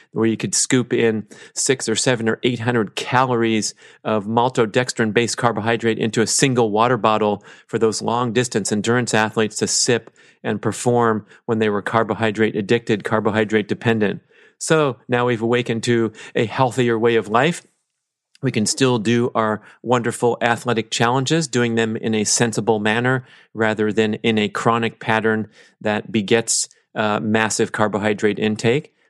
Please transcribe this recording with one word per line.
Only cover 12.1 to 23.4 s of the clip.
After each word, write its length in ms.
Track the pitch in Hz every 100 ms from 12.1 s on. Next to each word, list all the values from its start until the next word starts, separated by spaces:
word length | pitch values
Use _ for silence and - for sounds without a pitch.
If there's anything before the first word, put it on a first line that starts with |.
| 98 110 104 110
addicted, 480 | - 95 117 - 104
carbohydrate 640 | - 110 107 107 107 107 101
dependent. 540 | 98 120 113 101 90 - _ - -
So 400 | - 160 143 117 -
now 160 | 123
we've 160 | 123 117
awakened 420 | 113 123 123 113
to 280 | 117 117 110 - -
a 100 | 127
healthier 540 | 110 - 127 131 120 113
way 180 | 117 117
of 120 | 101
life. 380 | 113 151 175 - _ _ _ _ _ _ _
We 100 | 131
can 140 | 120 104
still 320 | - 131 123
do 320 | 104 120 120
our 280 | - 110 107 - -
wonderful 540 | 113 123 117 - 120 117
athletic 480 | 117 113 127 113 110
challenges, 580 | - 117 131 131 165 147
doing 260 | 123 120
them 220 | 113 113 110
in 180 | 113
a 100 | 110
sensible 560 | 104 - 120 110 107 110
manner 440 | 104 110 127 131 - -